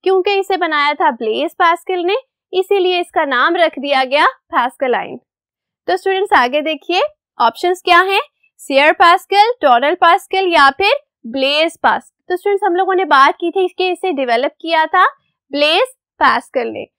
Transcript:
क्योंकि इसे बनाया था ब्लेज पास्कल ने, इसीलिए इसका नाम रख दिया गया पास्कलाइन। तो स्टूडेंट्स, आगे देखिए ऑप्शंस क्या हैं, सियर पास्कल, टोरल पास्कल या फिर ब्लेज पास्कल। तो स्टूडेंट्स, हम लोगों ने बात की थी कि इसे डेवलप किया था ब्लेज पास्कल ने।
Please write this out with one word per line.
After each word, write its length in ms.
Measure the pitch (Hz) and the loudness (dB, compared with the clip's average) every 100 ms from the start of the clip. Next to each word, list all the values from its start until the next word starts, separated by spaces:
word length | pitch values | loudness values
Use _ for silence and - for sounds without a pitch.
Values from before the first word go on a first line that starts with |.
क्योंकि 300 | - 381 370 403 | 0 0 0 -2
इसे 180 | 381 370 | -2 -4
बनाया 360 | 339 302 285 | -2 -2 -2
था 180 | 294 330 | 0 -2
ब्लेज 400 | 240 220 226 311 _ | -2 -6 -4 -6 _
पास्कल 480 | 349 349 - 370 349 | 0 0 -4 -4 -2
ने, 100 | 440 - _ _ | -4 -6 _ _
इसीलिए 460 | 370 370 403 359 359 | -6 0 0 0 -2
इसका 220 | 349 359 302 | -4 -4 -2
नाम 300 | 247 294 349 | 0 0 2
रख 220 | 320 311 | -2 -2
दिया 240 | 277 269 262 | -2 -2 0
गया 200 | 277 359 523 _ | 0 0 -2 _
पास्कलाइन। 640 | 320 247 - 262 233 - 247 _ _ _ _ _ _ - | -4 -4 -4 -4 -2 -4 -14 _ _ _ _ _ _ -4
तो 100 | 359 | -4
स्टूडेंट्स, 360 | 392 381 403 | -2 -2 0
आगे 280 | 415 247 285 | 0 2 -2
देखिए 380 | 302 302 - 349 587 _ _ _ | -4 -8 -4 -4 -4 _ _ _
ऑप्शंस 420 | - - 349 359 | -2 0 -4 -2
क्या 180 | - 349 | 2 2
हैं, 180 | 381 403 571 _ _ _ | 4 -2 -4 _ _ _
सियर 320 | - 269 294 349 | -2 2 2 4
पास्कल, 580 | 349 370 - 392 427 494 | 4 2 0 2 2 2
टोरल 340 | 277 240 277 359 | 2 2 2 2
पास्कल 500 | 339 370 - 381 381 | 2 2 0 -4 0
या 160 | 330 277 | 4 2
फिर 220 | 277 392 571 _ _ 226 | 2 -2 -2 _ _ -12
ब्लेज 480 | 254 269 294 330 - | -4 -2 0 -2 -2
पास्कल। 460 | 247 202 - _ _ | -2 -2 -6 _ _
तो 80 | 359 | -6
स्टूडेंट्स, 260 | 403 392 403 | -2 -2 -2
हम 100 | 349 | -2
लोगों 200 | 370 370 | -2 -2
ने 100 | 359 | 0
बात 280 | 285 262 - | 2 2 2
की 160 | 339 | -6
थी 160 | 381 370 | -4 -4
कि 200 | _ 370 | _ -6
इसे 200 | 359 381 | -4 -6
डेवलप 420 | 277 254 233 277 _ | -4 -2 -2 -4 _
किया 240 | 320 330 320 | -4 -2 0
था 200 | 370 403 - _ _ _ | 2 0 -2 _ _ _
ब्लेज 440 | 277 294 339 508 _ _ _ | -2 0 2 -2 _ _ _
पास्कल 480 | 285 233 - 262 226 | 0 0 -4 -6 -6
ने। 160 | 208 - | -10 -14